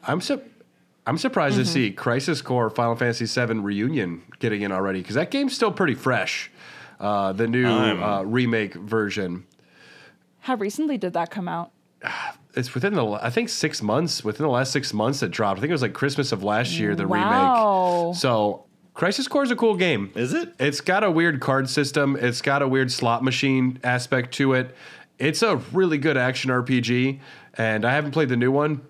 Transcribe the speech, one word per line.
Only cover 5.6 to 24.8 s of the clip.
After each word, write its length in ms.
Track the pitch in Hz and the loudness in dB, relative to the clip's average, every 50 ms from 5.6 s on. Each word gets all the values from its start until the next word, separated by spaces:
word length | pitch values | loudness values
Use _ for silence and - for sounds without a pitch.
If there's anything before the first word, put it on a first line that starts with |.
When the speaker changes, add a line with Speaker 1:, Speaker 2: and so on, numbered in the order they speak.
| 233 214 | 0 0
Speaker 1:
pretty 220 | 196 - 196 156 117 | 2 2 0 0 0
fresh. 560 | - - 139 127 107 92 - - - - - _ - - - - - - - - _ | 0 0 0 0 0 0 -2 -4 -6 -8 -12 _ -20 -20 -20 -20 -20 -20 -20 -14 _
Uh, 320 | 101 104 104 101 98 95 | -2 0 0 2 0 0
the 160 | 95 98 117 113 | 0 0 0 2
new, 180 | 117 127 127 | 2 2 4
Speaker 3:
I'm 360 | 123 - 123 127 113 95 87 | 4 4 4 4 2 2 2
Speaker 1:
uh, 200 | 95 104 101 98 | 0 0 0 0
remake 520 | 95 101 113 127 123 117 117 113 107 98 87 | -2 0 0 2 2 2 2 0 -2 -2 -6
version. 720 | 87 95 107 113 113 107 104 95 107 95 90 87 90 92 _ _ _ _ _ _ - - - - - - - _ _ _ _ _ _ | -12 -8 -2 -2 0 0 0 -2 -4 -4 -4 -6 -8 -10 _ _ _ _ _ _ -20 -20 -20 -20 -20 -20 -20 _ _ _ _ _ _
Speaker 2:
How 140 | - - 262 | -4 -4 -2
recently 420 | 220 202 202 208 - 311 302 285 220 | -2 -2 -4 -2 -2 -2 -2 -2 -2
did 160 | - 180 175 | -2 -2 -2
that 160 | 170 170 170 | -2 -4 -4
come 180 | - 214 175 175 | -6 -8 -6 -6
out? 220 | 170 170 170 - _ _ _ _ _ _ - - - - - - - - _ _ _ | -6 -6 -8 -10 _ _ _ _ _ _ -8 -8 -8 -6 -10 -10 -12 -16 _ _ _
Speaker 1:
It's 200 | 131 123 127 - | -4 -4 -4 -4
within 200 | 131 127 202 208 | -2 -2 0 2
the 80 | 170 123 | 2 0
la-, 140 | 107 104 104 | 0 -2 -2
I 80 | - 117 | -4 -2
think 180 | 120 226 240 233 | 0 0 -2 -2
six 320 | - - - 156 - - | -2 -2 -2 -2 -2 -2
months, 400 | 107 104 107 135 170 160 - - | -2 0 2 2 0 0 -4 -4
within 220 | - 107 104 - 151 | -4 -6 -4 -2 0
the 60 | 151 | 0
last 200 | 123 123 135 131 | 2 2 0 0
six 200 | - 143 123 - | -2 -4 -4 -2
months 300 | - 104 107 123 143 139 | -2 0 0 0 0 0
it 80 | - 95 | -4 -4
dropped. 280 | 82 - 110 101 98 92 | -2 0 0 0 0 0
I 20 | |
think 80 | 113 151 | -2 -2
it 40 | 175 | 0
was, 80 | 143 | 0
like, 120 | 127 104 87 | 0 -2 -2
Christmas 360 | - 135 143 139 147 139 - | -2 -2 -2 0 -2 -2 -2
of 120 | 117 98 98 | -2 -2 0
last 280 | 104 104 110 127 120 | 0 0 0 0 -2
year, 220 | 175 - - 104 101 | -2 -2 0 0 0
the 120 | - - 190 | 0 0 0
Speaker 2:
Wow. 960 | 180 175 185 208 233 254 277 269 254 233 190 208 196 190 185 180 175 175 170 170 | 0 0 2 2 2 4 4 4 4 4 4 4 4 4 2 2 2 2 0 0
Speaker 1:
remake. 80 | 175 | -2
So 480 | 170 - 131 120 110 107 104 98 - - _ _ _ _ _ _ | 0 0 2 2 4 2 2 0 -4 -12 _ _ _ _ _ _
Crisis 320 | - 165 180 202 - 262 | -2 0 0 0 -2 -4
Core 160 | - - 285 277 | 0 0 0 2
is 60 | 247 | 2
a 60 | 247 | 0
cool 180 | 175 233 226 208 | 2 2 2 4
game. 340 | 175 180 180 143 104 98 98 - | 4 2 2 2 0 -2 -4 -4
Speaker 3:
Is 180 | 107 120 127 160 | -4 -4 -2 -2
it? 180 | 330 339 - - - | -4 -4 -6 -4 -2
Speaker 1:
It's 200 | 131 147 143 143 | 0 0 0 -2
got 220 | - - 185 202 | -2 0 2 2
a 80 | 214 196 | 2 2
weird 300 | 165 160 170 170 156 127 | 2 4 2 2 0 0
card 280 | - - 131 135 135 127 | 0 2 2 2 2 0
system. 460 | - 147 143 135 - 151 143 139 139 131 | 0 0 0 0 2 2 2 2 0 2
It's 220 | 120 123 117 - | 0 0 0 0
got 180 | - 143 139 143 | 0 0 2 2
a 60 | 143 135 | 2 2
weird 240 | 131 135 131 127 | 2 2 2 0
slot 320 | 123 - 127 117 117 117 123 | 0 0 0 0 2 2 0
machine 540 | 131 127 - - 139 135 131 127 127 127 127 | -2 0 0 2 2 2 2 2 0 -2 -2
aspect 520 | - 123 123 123 123 - 139 131 123 123 - | -2 0 0 0 0 0 0 0 0 -2 -2
to 180 | - 139 135 | 0 2 2
it. 220 | 131 127 127 127 - - | 2 2 0 -2 -10 -18